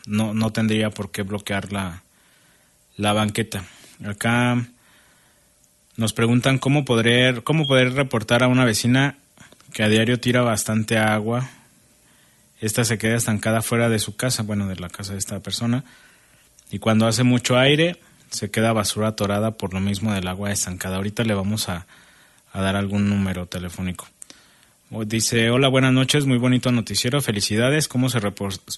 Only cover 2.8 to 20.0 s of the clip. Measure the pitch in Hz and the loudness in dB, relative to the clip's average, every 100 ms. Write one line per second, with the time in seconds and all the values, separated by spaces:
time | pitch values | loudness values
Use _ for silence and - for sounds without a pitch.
2.8 | _ - 104 107 107 101 110 98 90 - | _ -4 0 2 0 -2 -4 -6 -12 -20
3.8 | - - 101 101 117 120 123 120 120 _ | -20 -14 -12 -4 0 2 2 0 -2 _
4.8 | _ _ _ _ _ _ _ _ _ _ | _ _ _ _ _ _ _ _ _ _
5.8 | _ - 113 - 117 123 135 131 135 143 | _ -4 -4 0 2 2 2 0 2 0
6.8 | 135 113 113 123 127 120 - 160 143 131 | 2 2 4 4 2 0 0 0 4 4
7.8 | 127 131 135 117 113 120 127 127 123 107 | 4 2 0 -2 0 2 4 4 4 2
8.8 | 117 127 139 - _ _ - - - - | 2 4 2 -2 _ _ -20 -20 -14 -2
9.8 | 107 110 113 123 123 123 120 104 - 110 | 2 4 4 2 2 2 2 0 0 -2
10.8 | 107 113 110 107 107 120 131 - _ _ | 0 2 2 0 0 -2 -4 -12 _ _
11.8 | _ _ _ _ _ _ _ - 110 113 | _ _ _ _ _ _ _ -10 -6 -2
12.8 | 117 110 110 117 113 104 110 113 110 117 | 0 0 0 0 0 -2 0 -2 0 0
13.8 | 117 110 - - 127 - 107 101 98 90 | 2 0 -2 -4 -4 -2 -2 -2 -4 -6
14.8 | 87 - 101 98 - 101 98 95 120 123 | -10 -12 -10 -8 -8 -8 -8 -4 -2 -2
15.8 | 135 - - _ _ _ _ _ - 101 | -4 -18 -20 _ _ _ _ _ -12 -4
16.8 | 110 110 113 107 123 123 - 127 135 151 | 2 4 4 2 2 2 2 4 4 4
17.8 | 170 175 _ _ - - 104 110 113 110 | 2 -2 _ _ -12 -8 -6 0 2 2
18.8 | 98 107 110 107 101 101 110 107 98 95 | 0 -2 -2 0 -2 0 -2 -4 -6 -2
19.8 | 98 98 | -2 -2